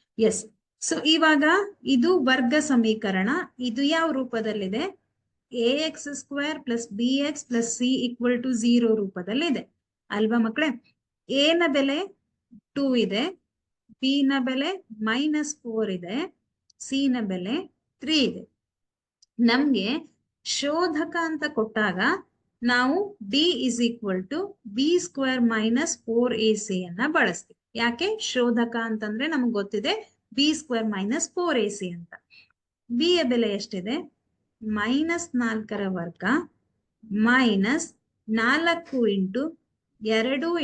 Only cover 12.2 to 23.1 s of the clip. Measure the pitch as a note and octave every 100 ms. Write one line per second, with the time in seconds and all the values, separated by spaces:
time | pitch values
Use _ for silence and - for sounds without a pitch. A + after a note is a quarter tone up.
12.2 | _ _ _ A3+ _ C#4+ C#4 B3 G3 G3+
13.2 | E4 F#4 _ _ _ _ _ - C4 C#4+
14.2 | C4+ C#4 B3+ C4 D#4 G4 - G#3+ G#3+ A#3+
15.2 | D4+ D4+ D4 - A#3+ A3 G#3 F3+ F3 A#3+
16.2 | F#4 - _ _ _ _ - C4+ C#4 B3
17.2 | G3+ F#3 F#3 D4+ G4 _ _ _ C4+ D#4
18.2 | A3+ - - _ _ _ _ _ _ _
19.2 | _ - A#3 B3+ D4 A3 G3 D#4 - _
20.2 | _ _ - - C#4+ D#4+ F4+ D4 E4 E4+
21.2 | E4 D#4 D4+ C4+ A3 A3 G#3 F3+ A#3+ F#4+
22.2 | - _ _ _ A#3+ B3 B3+ F4 G4+